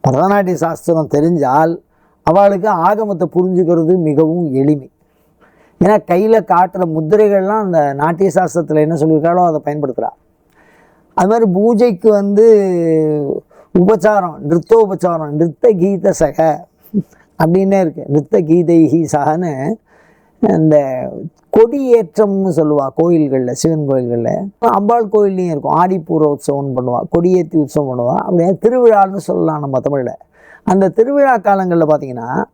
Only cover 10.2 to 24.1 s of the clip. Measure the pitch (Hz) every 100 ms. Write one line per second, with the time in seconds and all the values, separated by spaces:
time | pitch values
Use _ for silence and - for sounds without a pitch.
10.2 | _ _ _ _ _ _ _ _ _ -
11.2 | 185 226 220 180 220 220 240 180 226 208
12.2 | 202 202 226 214 196 175 165 160 156 151
13.2 | 143 - _ _ _ 185 180 220 196 208
14.2 | 180 143 143 170 - 226 208 185 175 170
15.2 | 151 151 170 143 247 190 185 196 196 170
16.2 | 151 - 160 - - _ _ 214 - _
17.2 | _ - 160 180 190 196 175 160 - 143
18.2 | 143 214 156 170 170 170 156 160 156 151
19.2 | 143 160 180 135 143 220 _ _ _ _
20.2 | _ _ 233 180 160 151 135 127 131 -
21.2 | 170 _ _ - 233 285 262 233 180 -
22.2 | 208 196 190 151 151 147 135 - 165 170
23.2 | 147 131 123 127 165 156 143 135 123